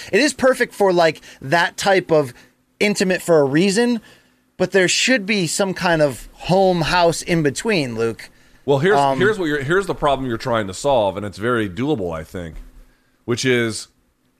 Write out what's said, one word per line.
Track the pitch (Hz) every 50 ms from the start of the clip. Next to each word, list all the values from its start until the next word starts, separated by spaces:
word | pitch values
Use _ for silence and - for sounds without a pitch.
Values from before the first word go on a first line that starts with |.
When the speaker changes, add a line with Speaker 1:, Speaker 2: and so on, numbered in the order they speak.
| - -
Speaker 1:
It | - 208
is | 269 302 -
perfect | - - 262 254 254 247 - -
for, | - 202 190 180
like, | 175 170 165 156 - - - - -
that | - 131 151 170 170 185 -
type | - - 196 196 190 180 -
of | 165 151 147 123 123 - - _ _ _ _ _ _ _
intimate | 202 208 202 - 208 185 185 165 -
for | - 170 156
a | 143
reason, | 135 131 151 185 202 185 202 240 240 247 220 - - - _ _ _ _ _ _ _ _ _
but | 180 180
there | - 196 185 175
should | - - - - 254 254 196
be | 185 220 202 180 156
some | - - 202 190 180
kind | - 165 185 170 156 151
of | 147 127 - - - -
home | - - - 170 190 196 185 185 175
house | 160 139 165 180 175 170 156 - -
in | - - 165
between, | 156 143 123 - - 233 214 175 143 127 117
Luke. | 110 117 117 113 - - - _ _ _ _ _ - _
Speaker 2:
Well, | - 135 135
here's, | 139 190 208 139
Speaker 1:
Um, | 143 139 135 -
Speaker 2:
here's | 185 208 220 190
what | 180
you're, | 156 147 147 135
here's | 131 170 190 202 175
the | 151
problem | - - 147 139 131 135 127
you're | 117 110
trying | - 131 120 113 107 95
to | 92
solve, | - - 143 139 123 107 98 92 98
and | 104
it's | 104 90 -
very | 101 117 123 117 110 101
doable, | 87 85 123 143 156 120 95 87 80
I | 80 78
think, | - - 95 87 82 78 - - - - - - _ _ _ _ _ _ _ _
which | - 120 117 -
is | 131 123 120 117 113 107 - - - _ _ _ _ _ _ _ _ _ _